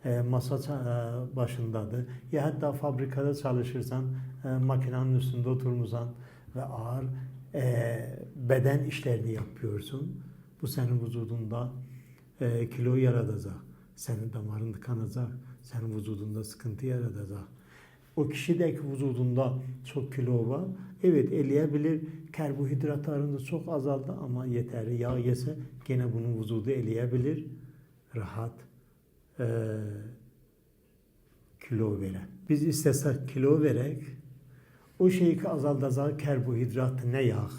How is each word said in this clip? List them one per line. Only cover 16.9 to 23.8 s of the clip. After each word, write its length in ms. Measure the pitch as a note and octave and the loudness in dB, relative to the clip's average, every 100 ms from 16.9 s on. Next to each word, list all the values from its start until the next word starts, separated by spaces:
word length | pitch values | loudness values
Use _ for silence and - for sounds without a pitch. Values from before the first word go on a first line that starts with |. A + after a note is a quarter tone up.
| B2 A#2 G2+ G2 G2 - - - - - - - - | -2 -2 -4 -8 -8 -12 -18 -20 -20 -20 -20 -8 -2
O 120 | C#3+ | 0
kişi 280 | - - E3+ | -2 0 2
də 180 | E3 D3 | 2 0
ki, 60 | C#3+ | -4
vücudunda 640 | C3+ C#3 A#2+ B2+ B2 C3 C3 - - | -2 -2 2 2 2 2 0 -6 -10
çox 260 | - C#3+ C3 | -8 -6 -4
kilo 340 | - A#2+ A#2+ A2+ | -2 2 2 2
var, 160 | D3 F#3+ - - - | 0 -4 -6 -12 2
evet, 300 | F#3 D3+ - | 6 6 6
eləyə 400 | D#3+ C3+ C#3+ D#3 | 2 4 4 4
bilir, 280 | D3 D#3 D#3 - - - | 2 2 0 -2 -10 -10
karbohidratlarını 1080 | - D3+ C3+ C3+ C#3+ D3+ C#3+ D#3 C#3+ D3 C#3 | -4 -2 0 0 0 0 -2 -2 0 0 -2
çox 240 | C3 E3 E3 | -2 -4 -2
azaldı, 440 | D#3 | -2